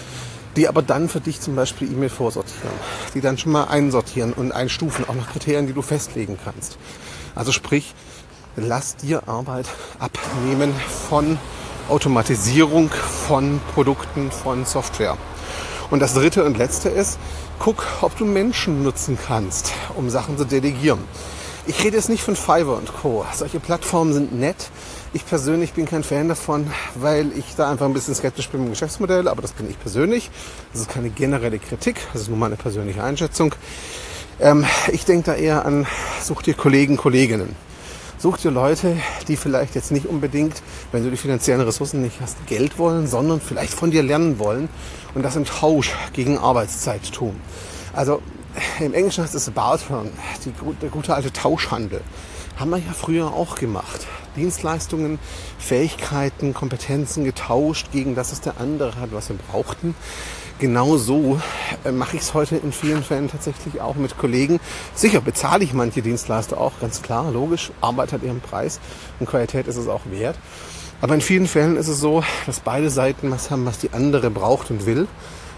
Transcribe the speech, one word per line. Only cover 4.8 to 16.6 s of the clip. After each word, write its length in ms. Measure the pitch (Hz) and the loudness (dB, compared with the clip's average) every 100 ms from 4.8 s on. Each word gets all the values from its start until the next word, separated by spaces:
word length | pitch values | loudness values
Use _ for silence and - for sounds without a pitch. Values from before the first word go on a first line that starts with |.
| 160 - 127 | -2 -2 -4
auch 80 | 123 | -4
nach 160 | 117 | -4
Kriterien, 360 | - - 147 139 | -4 0 2 2
die 60 | |
du 80 | 131 | -2
festlegen 580 | 139 151 - - 101 95 | -2 -2 -2 -6 -6 -6
kannst. 340 | - 98 - - - - - - - - | -8 -10 -12 -12 -16 -16 -16 -14 -12 -4
Also 160 | 117 | -2
sprich, 420 | 120 - 147 - - - - - - - - | -2 2 0 0 -16 -20 -20 -20 -20 -12 -6
lass 400 | 113 120 131 - | -2 -2 -2 -8
dir 320 | 143 156 - | -2 -2 -2
Arbeit 400 | 113 135 127 120 - - - | -6 -4 -6 -6 -10 -14 -8
abnehmen 720 | 123 - - 135 127 135 143 135 127 - - | -8 -6 -6 -2 0 2 2 0 -4 -6 0
von 280 | 147 147 160 - - - - - | 2 4 0 -4 -12 -12 -10 0
Automatisierung, 1000 | 147 151 123 110 120 98 139 160 160 156 - - - - | 2 6 4 4 2 4 6 8 6 4 2 -4 -4 2
von 320 | 139 139 143 - | 4 4 0 0
Produkten, 580 | - 139 135 - 147 139 | 2 4 2 -2 -4 -4
von 340 | - 135 127 131 | -4 -2 -2 0
Software. 520 | 139 - - 104 71 - - - - - - - | -2 -4 -2 -2 -2 -8 -12 -10 -8 -8 -8 0
Und 100 | 143 | 4
das 140 | 135 | 6
dritte 320 | 131 151 196 151 | 6 6 6 4
und 120 | |
letzte 320 | 113 | 4